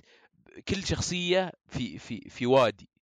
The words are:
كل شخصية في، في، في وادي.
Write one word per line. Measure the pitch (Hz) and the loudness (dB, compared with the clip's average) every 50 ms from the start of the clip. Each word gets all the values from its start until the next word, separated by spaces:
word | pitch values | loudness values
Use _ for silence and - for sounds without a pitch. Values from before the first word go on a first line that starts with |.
| - _ - _ _ _ _ _ _ - - - - | -20 _ -20 _ _ _ _ _ _ -20 -20 -12 -6
كل | - - 196 170 | -6 -6 -4 -2
شخصية | - 165 - - - 175 180 175 175 180 190 185 170 - - _ | -4 -4 -4 -4 -4 -4 -2 0 0 2 0 0 -2 -6 -14 _
في، | - - 143 123 95 73 | -10 -8 -6 -6 -6 -8
في، | 101 - - 120 95 - - | -10 -12 -12 -12 -12 -12 -14
في | - - 120 | -8 -2 2
وادي. | 120 131 135 123 110 - - - - _ _ _ _ _ | 6 6 6 6 4 2 -4 -12 -20 _ _ _ _ _